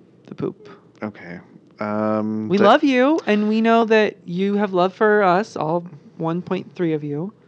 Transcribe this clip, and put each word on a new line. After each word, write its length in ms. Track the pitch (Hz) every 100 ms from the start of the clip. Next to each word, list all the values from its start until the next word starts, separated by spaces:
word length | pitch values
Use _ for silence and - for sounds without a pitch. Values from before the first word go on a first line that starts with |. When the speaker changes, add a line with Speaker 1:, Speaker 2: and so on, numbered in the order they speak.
| _ _ -
Speaker 1:
the 80 | -
poop. 340 | 98 98 - - _ -
Speaker 2:
Okay. 380 | 107 104 87 87 - - _ -
Um, 680 | 107 107 107 107 107 107 110
Speaker 1:
We 80 | 196
Speaker 2:
di- 60 |
Speaker 1:
love 200 | 208 285
you, 360 | 294 254 262 330 -
and 220 | 208 208
we 100 | 220
know 240 | 226 226 226
that 320 | 220 208 - -
you 300 | 175 196 202
have 180 | 208
love 200 | 185 185
for 300 | 185 220 214
us, 320 | 190 175 - -
all 300 | 151 175 175 147 - -
one 240 | 160 175
point 340 | 175 180 - -
three 180 | 170
of 100 | 151
you. 300 | 147 143 190 -